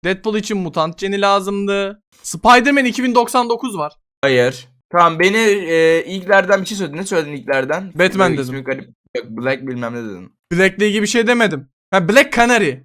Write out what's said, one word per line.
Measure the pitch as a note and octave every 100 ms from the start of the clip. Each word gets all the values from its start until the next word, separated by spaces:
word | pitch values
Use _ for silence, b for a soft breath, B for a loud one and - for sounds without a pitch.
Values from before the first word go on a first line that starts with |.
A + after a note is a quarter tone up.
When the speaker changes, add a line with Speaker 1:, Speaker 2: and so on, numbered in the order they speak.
Speaker 1:
Deadpool | F3 F#3+ A3 G#3+
için | G#3 G#3
mutant | F3 D#3+ D#3+ E3
Jenny | G3 G3+
lazımdı. | G3+ G3+ F#3+ G3+ G3+ G3+ G3 G#3 _ _
Spider-Man | - E3 G#3+ B3 B3 C#4+
iki | B3+ -
bin | B3+
doksan | A#3+ A#3 B3+ A#3+
dokuz | A#3 C4 G3
var. | D3+ _ _ _
Speaker 2:
Hayır. | C#3 B2+ B2 B2+ - _ _
Tamam, | F3 E3+ D#3+
beni, | F3+ G#3+ A3 G3+ E3+
e, | E3 D#3+ E3
ilklerden | - F#3+ F3+ G3 F#3 G3
bir | F#3
şey | G#3
söyledin. | F3 D3
Ne | F#3+
söyledin | F#3 D3+
ilklerden? | C#3+ A#2+ C3+ C3 D#3+ F#3+
Speaker 1:
Batman | D#3+ F3+ F#3+ F#3
Speaker 2:
Böyle | D3
Speaker 1:
dedim. | B2+
Speaker 2:
ismi | C3+
garip. | C3 C3+ - _ _ B2
Yok, | A2
Black | A2 B2 C3+ C3+
bilmem | B2 A#2
ne | A#2+
dedin. | A2+ F#2 F#2 _ _
Speaker 1:
Black'le | E3+ F#3+ G3
ilgili | G#3 G#3
bir | G#3
şey | A#3+ A3
demedim. | A#3+ G#3+ D#3 C3 _ _
Ha, | F#3+ E3
Black | A#3 C#4 -
Canary. | A#3+ A#3+ F3+ C3